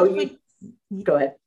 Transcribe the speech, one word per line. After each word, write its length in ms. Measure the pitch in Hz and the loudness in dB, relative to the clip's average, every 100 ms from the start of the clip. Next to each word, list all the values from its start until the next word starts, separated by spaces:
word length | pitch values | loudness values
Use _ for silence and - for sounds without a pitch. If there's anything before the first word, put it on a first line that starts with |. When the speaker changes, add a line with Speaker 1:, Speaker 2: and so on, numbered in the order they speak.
| 190 | 2
Speaker 1:
helps 40 | |
Speaker 2:
you 40 | 190 | 2
Speaker 1:
when 200 | - - _ _ - - - 196 | -6 -8 _ _ -20 -20 -14 -8
Speaker 2:
Go 120 | 196 143 | 0 0
ahead. 200 | 135 - | 0 -6